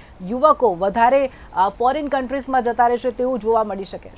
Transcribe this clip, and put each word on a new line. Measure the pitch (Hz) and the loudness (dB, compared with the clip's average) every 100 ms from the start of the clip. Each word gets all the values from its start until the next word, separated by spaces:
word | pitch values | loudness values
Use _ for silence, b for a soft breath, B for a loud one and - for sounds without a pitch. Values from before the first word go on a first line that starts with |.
| B - 185 | B -16 -8
યુવકો | 247 302 285 233 170 | 2 4 4 2 2
વધારે, | 196 196 233 277 262 B B | -2 2 4 4 0 B B
અ, | - 196 | 0 0
foreign | - 240 277 294 | 2 -2 0 -2
કન્ટ્રીઝમાં | 269 254 269 254 262 | -4 -2 -6 -2 -2
જતા | 233 226 240 | 0 2 2
રહેશે | 240 254 | 2 -2
તેવું | - 247 254 | -2 -2 -2
જોવા | 214 226 | 0 0
મળી | 214 196 | 0 -6
શકે. | 196 190 190 | -10 -14 -16